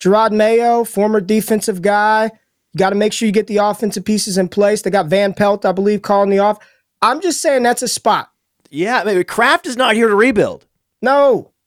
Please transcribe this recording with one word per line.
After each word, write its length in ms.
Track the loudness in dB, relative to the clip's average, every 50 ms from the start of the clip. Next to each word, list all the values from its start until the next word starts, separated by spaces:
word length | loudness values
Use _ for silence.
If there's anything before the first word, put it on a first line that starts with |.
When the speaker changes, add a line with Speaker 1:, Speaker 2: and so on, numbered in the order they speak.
Speaker 1:
Gerard 320 | 0 2 2 2 2 2 2
Mayo, 500 | 2 2 2 2 2 2 2 2 0 -2
former 380 | -2 -2 -2 0 0 0 0
defensive 600 | 0 0 0 0 0 0 -2 -2 -2 -4 -4 -2 -2
guy. 420 | 0 0 2 2 2 2 0 0
You 540 | -2 -6 _ _ _ _ _ _ _ -4 -2
gotta 180 | 0 0 0
make 160 | 0 0 -2 -2
sure 140 | -2 -2
you 60 | 0 0
get 140 | 0 -2
the 120 | 0 0 0
offensive 460 | 0 0 -2 -2 -4 -6 -6 -6 -4
pieces 340 | -4 -2 -2 -4 -2 -2 -2
in 100 | -2 -2
place. 340 | 0 0 0 2 0 0 -2
They 80 | -2
got 160 | -2 -2 0
Van 280 | 0 0 0 0 0 0
Pelt, 300 | 0 0 0 0 0 -2
I 80 | -2 -2
believe, 300 | 0 0 0 -2 -2 0
calling 280 | 0 0 2 2 2
the 100 | 2 2
off. 180 | 2 0 -2 -4 -8 _ _ _ _ _ _ _ -2
I'm 180 | -2 0 0
just 200 | -2 -4 -4 -2
saying 220 | 0 0 0 2 2
that's 200 | 0 0 -2 -4
a 60 | -6
spot. 440 | -6 -2 0 0 0 0 -2 -8 _ _ _ _ _ _ _ _
Speaker 2:
Yeah, 320 | -8 -6 -4 -2 -2 -2 -2
maybe 180 | 0 0 -2 -2
Kraft 440 | -2 -2 0 2 2 2 0 -2
is 100 | -4 -4
not 180 | -2 0 0 2
here 140 | 2 2 2
to 80 | 4
rebuild. 500 | 4 2 2 2 2 0 -2 -4 -8 _ _ _ _ _ _ _ _ -2
Speaker 1:
No. 500 | 0 2 4 4 2 2 0 -2 -8 _ _ _